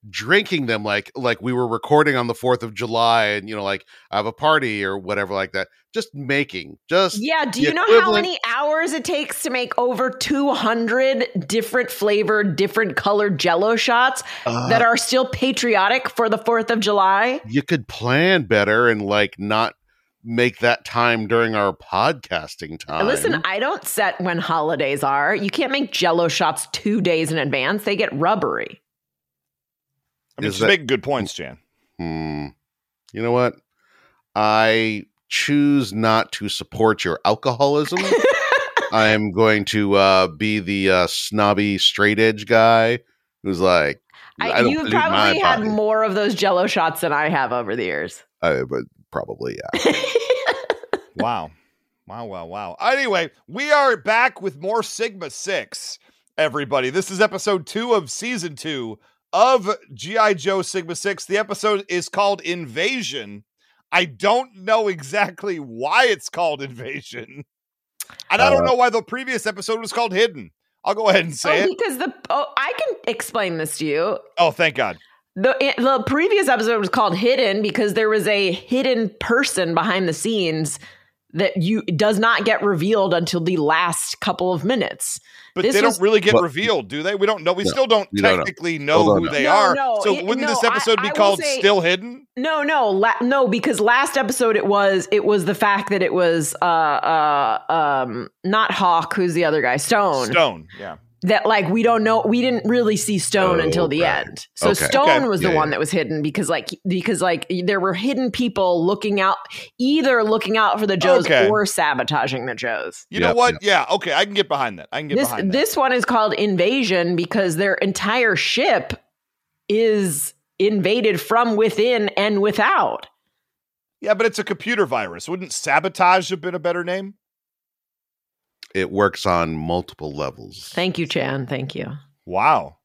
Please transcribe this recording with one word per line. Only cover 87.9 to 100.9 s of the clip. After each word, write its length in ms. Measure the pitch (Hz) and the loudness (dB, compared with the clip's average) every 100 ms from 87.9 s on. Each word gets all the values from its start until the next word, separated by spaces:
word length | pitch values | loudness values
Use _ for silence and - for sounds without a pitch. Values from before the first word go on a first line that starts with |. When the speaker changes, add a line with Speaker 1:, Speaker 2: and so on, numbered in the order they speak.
| 214 190 | 2 2
Speaker 1:
we 100 | 202 | 2
don't 80 | 208 | 2
know. 60 | 185 | 2
Speaker 3:
technically 400 | 160 160 170 160 | 0 -4 -6 -4
know 240 | 143 - | 2 4
Speaker 1:
Still 40 | 208 | 6
don't 100 | 101 | 4
Speaker 3:
who 80 | 170 | 2
Speaker 1:
know. 60 | |
Speaker 3:
they 120 | 147 | 0
Speaker 2:
No, 60 | 139 | 4
Speaker 3:
are. 240 | 196 - | 4 4
Speaker 2:
no, 260 | - 262 214 | 2 0 0
Speaker 3:
So 120 | 202 | 0
Speaker 2:
it, 100 | 196 | 0
Speaker 3:
wouldn't 220 | 185 254 294 | 0 -2 0
Speaker 2:
no, 80 | |
Speaker 3:
this 100 | 262 | 0
episode 340 | 233 254 269 226 | 2 2 4 4
Speaker 2:
I, 20 | |
Speaker 3:
be 60 | - | 2
Speaker 2:
I 20 | |
will 60 | 302 | 4
Speaker 3:
called 240 | - - | 4 4
Speaker 2:
say 160 | 302 269 | -2 2
Speaker 3:
Still 240 | 196 202 | 4 4
Hidden? 440 | 170 185 226 247 277 - | 2 0 -4 -14 _ -6
Speaker 2:
No, 240 | 294 311 | -2 0
no, 260 | 285 311 226 | 0 2 2
la-, 240 | 190 226 - | 2 2 2
no, 260 | 247 277 254 | 0 2 2
because 320 | 220 277 226 | 2 0 0
last 380 | 214 247 277 277 | 2 2 2 0
episode 400 | 233 254 233 214 | -2 0 0 2
it 100 | 196 | 2
was, 400 | 202 196 190 - | 2 4 2 0
it 140 | 208 196 | 0 2
was 180 | 208 | 2
the 100 | 170 | 0
fact 360 | 190 214 196 196 | 0 2 2 0
that 120 | 196 | 0
it 120 | 180 | 0
was, 400 | 180 175 165 147 - | 2 2 2 -2 -2
uh, 20 | |
uh, 920 | 175 165 156 143 - 160 151 143 123 110 - | 0 2 2 0 0 2 2 2 0 -2 -2
um, 600 | 160 151 135 127 113 - _ | 0 0 0 -2 -6 -10 _
not 300 | 185 214 220 | -2 0 0
Hawk, 400 | 185 190 165 156 | 0 2 2 0
who's 200 | - 180 | -2 0
the 100 | 165 | 0
other 160 | 160 151 | 2 2
guy? 160 | 127 135 | 0 0
Stone. 520 | - 220 202 139 120 | 0 2 2 2 2
Speaker 3:
Stone, 380 | 156 143 87 80 - | 2 2 0 -14 -14
yeah. 160 | 98 | -14